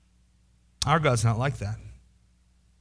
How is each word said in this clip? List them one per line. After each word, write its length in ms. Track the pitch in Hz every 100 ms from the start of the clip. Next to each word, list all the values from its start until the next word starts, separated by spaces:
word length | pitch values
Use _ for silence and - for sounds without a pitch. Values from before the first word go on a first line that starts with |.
| _ _ _ _ _ _ _ - -
Our 120 | 160
God's 240 | 147 120
not 140 | 113 110
like 220 | 139 117
that. 160 | 101 113 - - _ _ _ _ _ _ _ _